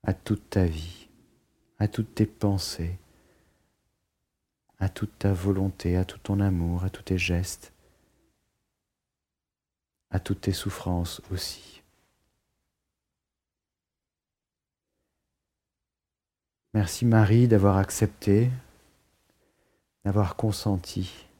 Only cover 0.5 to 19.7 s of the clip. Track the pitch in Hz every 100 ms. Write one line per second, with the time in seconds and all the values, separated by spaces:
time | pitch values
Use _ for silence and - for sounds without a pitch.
0.5 | - 87 80 82 - - _ _ _ _
1.5 | _ _ _ 107 - 107 - 107 - 104
2.5 | 98 - - 85 92 _ _ _ _ _
3.5 | _ _ _ _ _ _ _ _ _ _
4.5 | _ _ _ 98 - 104 - 101 92 95
5.5 | 95 95 - 92 90 92 - - 101 98
6.5 | 92 85 87 95 - - 92 87 87 95
7.5 | - - _ _ _ _ _ _ _ _
8.5 | _ _ _ _ _ _ _ _ _ _
9.5 | _ _ _ _ _ _ 95 - 95 -
10.5 | 92 - - - 87 85 - - 92 -
11.5 | - - - _ _ _ _ _ _ _
12.5 | _ _ _ _ _ _ _ _ _ _
13.5 | _ _ _ _ _ _ _ _ _ _
14.5 | _ _ _ _ _ _ _ _ _ _
15.5 | _ _ _ _ _ _ _ _ _ _
16.5 | _ _ 107 90 - 120 113 98 113 123
17.5 | 110 101 95 98 - 104 - - 101 123
18.5 | 127 - _ _ _ _ _ _ _ _
19.5 | _ _